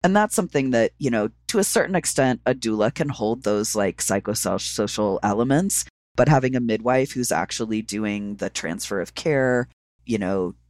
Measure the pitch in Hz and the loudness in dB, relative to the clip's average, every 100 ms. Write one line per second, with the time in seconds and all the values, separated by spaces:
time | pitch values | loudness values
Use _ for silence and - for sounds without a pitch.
0 | 180 202 214 - 180 147 135 120 113 _ | 4 4 2 0 0 0 2 4 2 _
1 | 147 117 104 _ - 233 208 226 175 185 | -2 0 -2 _ -4 0 2 2 2 0
2 | - - 131 123 - 127 113 107 107 - | 0 2 2 2 0 0 0 2 0 0
3 | 151 127 107 120 101 104 107 107 98 - | -4 -2 -2 -2 0 0 0 0 -2 -2
4 | - 101 101 104 - 98 - - 104 - | -2 -2 -2 -4 -2 -2 -4 -4 -4 0
5 | 107 95 101 104 123 139 190 - - _ | 0 0 0 0 2 2 2 -2 -6 _
6 | _ - 123 143 127 127 117 110 113 127 | _ 2 4 6 4 0 0 0 2 2
7 | 135 127 120 78 92 - 113 110 110 101 | 0 -2 -2 -2 -2 -4 -4 -4 -4 -4
8 | 107 104 101 101 101 - 80 - - 98 | -4 -4 -6 -6 -6 -6 -8 -8 -6 -4
9 | - - 165 143 131 123 123 _ _ _ | -6 -6 -2 2 2 0 -2 _ _ _
10 | - 113 92 98 90 - | -4 -2 0 0 -2 -6